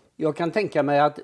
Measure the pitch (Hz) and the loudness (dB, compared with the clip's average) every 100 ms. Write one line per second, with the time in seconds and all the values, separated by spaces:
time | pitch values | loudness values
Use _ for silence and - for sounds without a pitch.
0 | _ - 156 147 170 214 190 156 143 143 | _ -4 -4 -2 -2 -2 0 0 2 4
1 | 147 143 | 2 0